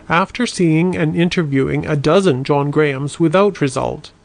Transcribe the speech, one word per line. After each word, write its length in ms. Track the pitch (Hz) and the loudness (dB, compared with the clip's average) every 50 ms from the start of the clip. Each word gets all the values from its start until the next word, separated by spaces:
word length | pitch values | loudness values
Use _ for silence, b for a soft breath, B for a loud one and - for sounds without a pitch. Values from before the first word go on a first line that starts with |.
| B | B
After 400 | - 165 170 190 - - - 247 | -2 0 0 0 -2 -2 -4 -4
seeing 480 | - - - 180 160 156 160 170 185 175 | -4 0 0 2 2 4 2 2 0 0
and 220 | 180 170 165 175 | 0 -2 -2 0
interviewing 720 | 175 170 175 - 190 165 143 139 135 135 147 139 147 - | 0 0 0 0 -2 -2 0 0 0 0 0 -2 -4 -2
a 100 | - 156 | -2 -4
dozen 480 | 147 135 151 160 196 196 185 135 127 135 | 0 2 2 2 4 4 2 2 0 0
John 260 | - 147 143 143 147 | 0 0 0 0 0
Grahams 480 | 143 151 156 147 135 131 143 143 - - | 0 2 0 0 0 -4 -6 -8 -2 0
without 440 | 165 160 156 185 202 208 185 - | 0 2 4 2 2 2 0 0
result, 480 | 147 135 127 135 123 120 123 - - - - _ | -2 -2 -2 -2 -4 -4 -6 -8 -12 -18 -20 _